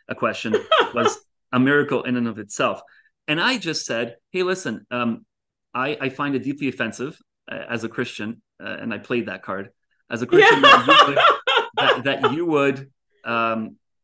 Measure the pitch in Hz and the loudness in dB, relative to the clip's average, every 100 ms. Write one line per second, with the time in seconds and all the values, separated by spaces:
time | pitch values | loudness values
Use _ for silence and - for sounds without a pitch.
0 | - 117 117 104 117 107 - - - 120 | -14 -4 -4 -4 -2 -2 0 0 2 0
1 | 117 - _ _ _ 127 131 147 139 131 | -2 -2 _ _ _ 2 4 4 2 -2
2 | - 123 117 107 107 - 127 95 - _ | -2 -2 -4 -6 -14 -2 -2 -2 -10 _
3 | _ _ - 156 214 254 170 147 - 117 | _ _ -4 -2 0 -2 -4 -6 -4 -4
4 | 120 - _ 185 180 185 147 110 - 123 | -4 -8 _ -4 -2 -2 -4 -8 -6 -4
5 | 120 113 _ _ _ _ _ 120 135 151 | -2 -4 _ _ _ _ _ -6 -4 -4
6 | 139 135 143 131 123 139 139 127 113 - | -6 -4 -2 -2 -4 -6 -6 -4 -6 -6
7 | 135 - _ _ - 101 - 117 110 - | -10 -10 _ _ -16 -14 -8 -6 -6 -6
8 | 120 - 107 117 _ _ 101 95 117 104 | -6 -6 -10 -10 _ _ -12 -10 -8 -10
9 | 104 120 104 95 - 95 98 _ _ _ | -4 -4 -4 -10 -8 -10 -10 _ _ _
10 | _ 117 120 349 415 339 403 - - 285 | _ -8 4 6 8 6 6 6 6 6
11 | - 277 622 - - 523 - - - - | 6 6 4 4 0 0 0 0 0 2
12 | 139 139 - 147 175 147 139 135 - _ | 0 0 0 0 0 2 2 0 -10 _
13 | _ _ 117 117 113 113 110 - _ _ | _ _ -4 -2 0 -2 -6 -14 _ _